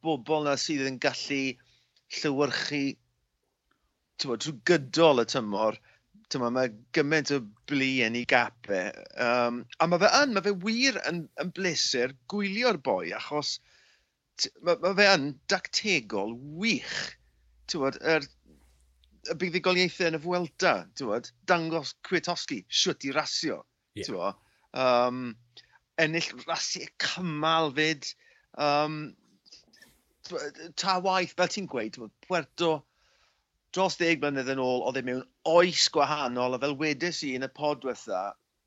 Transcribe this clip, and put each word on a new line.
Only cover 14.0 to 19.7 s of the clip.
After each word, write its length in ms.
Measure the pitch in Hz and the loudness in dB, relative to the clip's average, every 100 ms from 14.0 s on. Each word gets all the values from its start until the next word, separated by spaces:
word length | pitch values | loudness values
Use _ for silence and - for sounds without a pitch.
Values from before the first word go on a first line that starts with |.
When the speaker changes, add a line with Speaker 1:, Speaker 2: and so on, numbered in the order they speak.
| _ _ _ - | _ _ _ -8
Speaker 1:
t-, 140 | - - | -8 -4
ma', 220 | 165 165 | 0 2
ma' 140 | 175 190 | 2 6
fe 120 | 202 | 6
yn 160 | 190 139 139 | 6 2 -6
dactegol 880 | _ 190 - - 214 175 107 104 101 117 139 | _ -2 0 -4 0 0 0 -4 -2 -6 -12
wych. 500 | 156 220 214 - - - - _ _ _ _ - | -4 0 0 -2 -8 -8 -12 _ _ _ _ -8
T'wod, 300 | 170 135 135 | -2 -2 -2
yr, 240 | - 160 139 _ _ - _ _ _ _ _ _ | 0 0 0 _ _ -20 _ _ _ _ _ _
y 120 | - 160 | -8 -4
buddugoliaethau 680 | 180 170 185 | -2 0 0